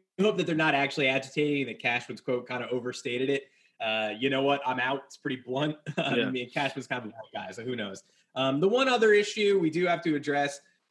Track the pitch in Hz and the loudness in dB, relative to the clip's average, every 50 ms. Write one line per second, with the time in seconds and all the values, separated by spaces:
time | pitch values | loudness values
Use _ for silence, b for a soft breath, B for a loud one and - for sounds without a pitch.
0 | _ _ _ - 190 214 190 175 170 156 165 156 160 156 143 139 139 135 - - | _ _ _ 0 2 2 2 0 0 0 0 2 2 2 2 2 0 0 0 0
1 | 143 131 131 135 135 - - 151 151 147 147 143 135 120 110 113 - 127 120 120 | 2 2 2 0 -2 -4 -2 0 0 2 2 0 -2 -4 -6 -4 -4 -2 -2 -2
2 | 120 - 117 107 - - 127 123 120 - 127 123 120 107 123 127 117 123 123 - | -4 -8 -12 -8 -4 -2 -2 -2 -2 -4 -8 -6 -4 -4 -4 -4 -4 -4 -8 -6
3 | - 127 120 123 135 135 139 135 - b b b b b b b 113 110 110 110 | -6 -4 -4 -2 0 0 0 -2 -2 b b b b b b b -4 -2 -2 0
4 | 110 107 104 107 127 139 135 135 135 139 143 139 139 127 127 127 123 127 139 139 | -2 -2 -2 0 0 0 2 2 2 2 2 2 0 -2 -2 0 0 -2 -2 -2
5 | - - - - - 139 131 123 113 120 127 135 151 151 151 - - - 143 - | -6 -10 -14 -8 -6 -6 -6 -6 -6 -4 -2 0 0 -2 -2 -4 -8 -8 -4 -4
6 | 160 139 - 120 113 - 131 127 120 120 - 156 143 135 - 139 123 - 135 123 | -2 0 2 0 0 0 0 -4 -4 -4 -4 -2 -2 -2 -4 -6 -8 -6 -6 -6
7 | 113 107 - - 110 - - - 98 - 98 - 113 127 127 117 104 98 95 95 | -6 -8 -12 -14 -14 -12 -10 -10 -10 -10 -12 -10 -8 -6 -6 -4 -6 -6 -8 -12
8 | - b b b b b - 131 131 135 135 143 170 196 220 254 262 262 247 233 | -16 b b b b b -4 -2 0 0 2 4 4 4 4 4 4 4 4 4
9 | 220 220 208 208 208 208 - 220 208 202 202 196 175 160 147 170 180 175 175 165 | 6 6 6 6 4 2 0 0 2 4 4 4 2 2 0 2 2 2 0 0
10 | - 170 151 143 139 147 143 143 143 139 - - b b b b b _ | 0 0 0 0 0 0 0 0 0 0 -2 -6 b b b b b _